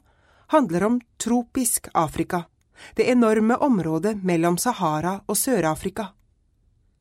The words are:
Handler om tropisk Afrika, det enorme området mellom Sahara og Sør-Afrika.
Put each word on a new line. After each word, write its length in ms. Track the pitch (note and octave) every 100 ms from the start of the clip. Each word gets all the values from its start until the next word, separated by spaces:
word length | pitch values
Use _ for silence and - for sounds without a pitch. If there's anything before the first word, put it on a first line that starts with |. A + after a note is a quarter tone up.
| _ _ _ _ -
Handler 360 | D#4 A#3 F3
om 160 | G#3+ B3 - -
tropisk 680 | A3 B3 A#3+ C4 A#3+ - -
Afrika, 480 | F3 D#3 - E3 F3 - _ _ - - -
det 140 | A#3+
enorme 460 | B3 A3 A3 A3 B3
området 680 | - G3+ D#3+ D#3+ G3+ G#3
mellom 340 | F#3 E3 E3+ F3
Sahara 640 | B3+ A#3 E3+ D3+ F3 G3 -
og 100 | G#3
Sør-Afrika. 760 | C4+ A3 D#3+ D#3 F#3+ A3 G3 _ _ _ _ _ _ _ _ _